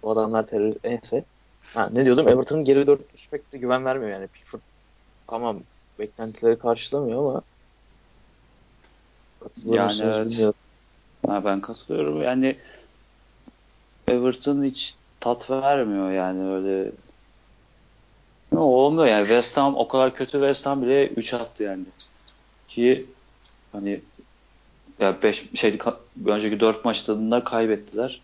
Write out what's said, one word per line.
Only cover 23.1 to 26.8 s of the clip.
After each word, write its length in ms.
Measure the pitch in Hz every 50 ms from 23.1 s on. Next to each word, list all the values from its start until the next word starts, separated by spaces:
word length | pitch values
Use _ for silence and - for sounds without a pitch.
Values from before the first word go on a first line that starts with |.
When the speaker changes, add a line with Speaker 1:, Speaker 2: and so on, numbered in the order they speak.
| - _ _ _ _ _ _ _ _ _ _ _
Speaker 2:
hani 300 | - 104 98 101 101 - - _ _ - - _ _ _ _ _ _ _ _ _ _ _ _ - - -
ya 240 | 104 95 92 - -
beş, 200 | 107 101 - - - -
şeydi, 220 | - - 110 101
ka-, 200 | 110 - 117 - - - _ _ - -
önceki 340 | 107 104 104 104 107 107 104
dört 260 | 113 110 107 -